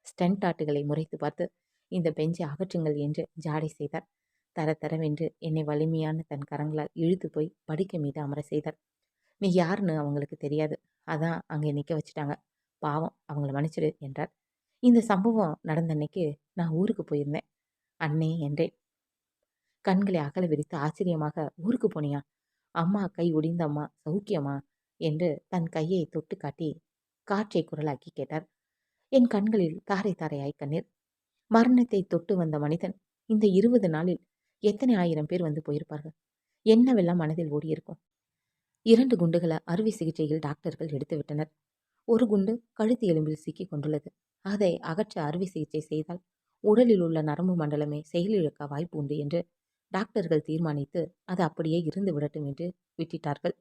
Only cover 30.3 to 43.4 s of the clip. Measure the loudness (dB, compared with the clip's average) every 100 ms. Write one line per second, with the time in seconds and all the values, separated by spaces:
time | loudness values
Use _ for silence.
30.3 | -4 -6 -6 -4 -4 -6 _ _ _ _
31.3 | _ _ 4 6 6 4 0 0 -2 0
32.3 | 0 0 0 -2 -2 -4 -10 _ _ -2
33.3 | 4 6 6 6 4 4 0 0 -2 _
34.3 | _ _ _ 0 2 2 4 4 0 -2
35.3 | -2 -2 -2 -4 -6 -6 -12 -12 -20 _
36.3 | _ _ _ 6 8 8 6 4 2 0
37.3 | -2 -2 -4 -2 -6 -6 -18 _ _ _
38.3 | _ _ _ _ _ 6 8 8 4 4
39.3 | 2 0 -2 -2 0 0 0 -4 -2 -2
40.3 | 0 -2 -6 -8 -6 -6 -6 -4 -6 -4
41.3 | -4 -6 _ _ _ _ _ 2 4 4
42.3 | 4 2 -2 _ -2 0 2 4 2 2
43.3 | -4